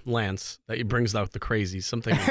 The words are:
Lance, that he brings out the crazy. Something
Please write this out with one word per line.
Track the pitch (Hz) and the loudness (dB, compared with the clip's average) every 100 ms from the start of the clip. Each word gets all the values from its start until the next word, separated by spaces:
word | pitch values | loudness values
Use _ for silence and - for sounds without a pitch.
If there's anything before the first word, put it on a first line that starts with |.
| 123 | -2
Lance, | 117 104 95 - - - | 0 0 -2 -6 -12 -6
that | 113 | -4
he | |
brings | 113 123 117 107 | 0 2 2 0
out | 98 | -2
the | - | -4
crazy. | - 110 95 92 | -2 0 0 -2
Something | - 117 117 160 - | -4 -4 2 2 4